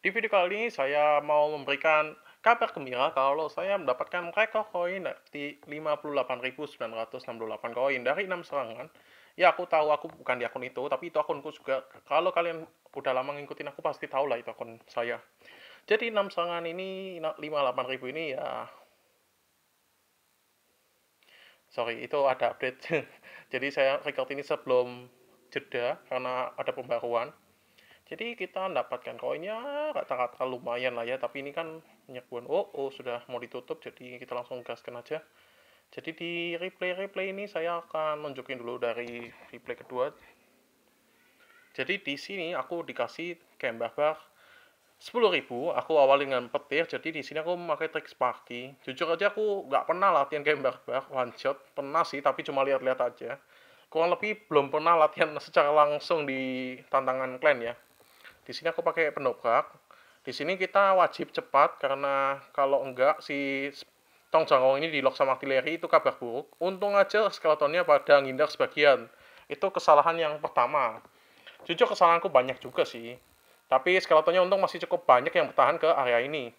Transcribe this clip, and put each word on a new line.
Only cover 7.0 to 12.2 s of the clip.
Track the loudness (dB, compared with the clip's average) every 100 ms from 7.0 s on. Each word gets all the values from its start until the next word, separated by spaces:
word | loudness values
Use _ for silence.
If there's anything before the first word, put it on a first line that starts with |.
| -8 -10
enam | -12 -10
puluh | -10
delapan | -8 -8
koin | -2 -2 0
dari | -2 -2 -4
enam | -8
serangan. | -6 -6 -6 -10 -16 _ _ -20 _
Ya, | 4 4
aku | 4
tahu | 0 2 2
aku | 0 -2
bukan | -10 -4 -2
di |
akun | -4 -6
itu, | -10 -8
tapi | -4 -4 -2
itu | -2
akunku | -2 -4 -8
juga. | -12 -6 -6 -6 -20
Kalau | _ 0